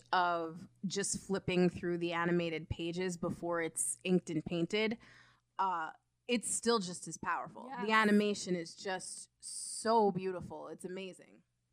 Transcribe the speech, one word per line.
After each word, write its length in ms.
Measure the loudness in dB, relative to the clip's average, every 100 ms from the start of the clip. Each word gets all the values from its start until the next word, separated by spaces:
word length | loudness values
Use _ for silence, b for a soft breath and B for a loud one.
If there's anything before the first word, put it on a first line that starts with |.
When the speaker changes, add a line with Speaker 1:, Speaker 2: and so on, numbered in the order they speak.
| 0
Speaker 1:
of 540 | 2 4 2 -2 -8 -16 _ -4
just 320 | -2 -2 -4 -2
flipping 440 | -2 2 4 4
through 280 | 2 -4 -2
the 160 | -2
animated 560 | 0 2 2 2 -2 -4
pages 480 | -6 -4 -2 -2 -2
before 440 | -4 -2 -2 0
it's 360 | -2 -2 -2 -2
inked 260 | 2 2 2
and 160 | -4 -2
painted, 520 | 0 2 2 0 -2 b b b b _ -2
uh, 320 | 0 0 -4 -8 _ _ -2
it's 260 | -2 0
still 260 | -2 2 2
just 280 | 0 -8 -10
as 100 | -8
powerful. 520 | -2 -2 -4 -12 -12 -4
The 60 | 2
Speaker 2:
Yes. 80 | 4 6
Speaker 1:
animation 480 | 6 4 0 -2 -2
is 200 | -4 -8
just 540 | -6 -6 -6 -14 -16 _
so 720 | -12 -10 -8 -4 4 6 6
beautiful. 560 | 4 -2 -4 -8 -12 -12
It's 180 | -10 -8
amazing. 560 | -8 -8 -12 -20 -20 _ _ _